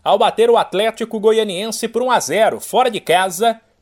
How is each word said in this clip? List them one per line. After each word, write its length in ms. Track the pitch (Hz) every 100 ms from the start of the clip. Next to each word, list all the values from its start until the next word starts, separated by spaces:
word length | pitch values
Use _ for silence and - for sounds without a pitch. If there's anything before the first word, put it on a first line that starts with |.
ao 160 | - 196
bater 320 | 208 185 233
o 60 | 233
Atlético 640 | 165 180 220 220 226 220
Goianiense 680 | 214 220 214 180 220 202 226
por 160 | 233
um 80 | 254
a 80 | 220
zero, 400 | 139 180 208 113
fora 320 | - 208 254
de 80 | 208
casa, 600 | - 170 190 175 226 226 _ _